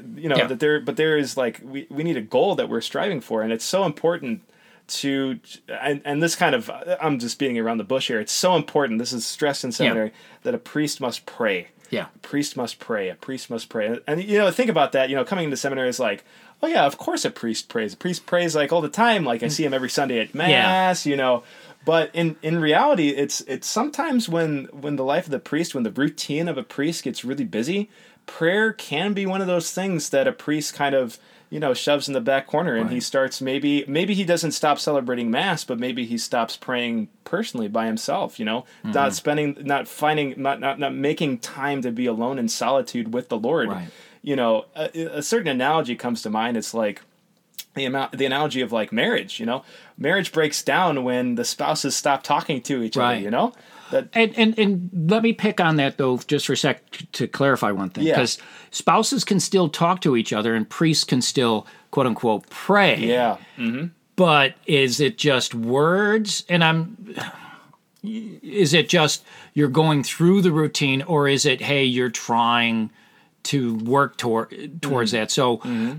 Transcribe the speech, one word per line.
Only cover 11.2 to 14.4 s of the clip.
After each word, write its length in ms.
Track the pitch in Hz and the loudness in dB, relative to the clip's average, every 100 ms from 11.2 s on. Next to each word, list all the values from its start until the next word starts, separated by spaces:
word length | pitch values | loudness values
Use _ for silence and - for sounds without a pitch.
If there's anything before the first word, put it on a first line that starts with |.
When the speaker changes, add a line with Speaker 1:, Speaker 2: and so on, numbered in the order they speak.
| - | -14
Speaker 1:
pray. 420 | - 113 92 - _ - | -2 -2 -2 -6 _ -8
Speaker 2:
Yeah. 160 | 110 85 | -6 -6
Speaker 1:
A 40 | - | -16
priest 360 | - 143 143 - | -4 -4 -2 -6
must 220 | 117 - | -8 -8
pray. 300 | - 110 95 | -6 -4 -4
A 40 | 85 | -8
priest 340 | - 131 - | -10 -12 -8
must 180 | 117 - | -10 -6
pray. 180 | 113 104 | -4 -2
And, 140 | 120 - | -4 -4
and, 160 | 156 | -4
you 140 | 202 | 2
know, 120 | 202 | 4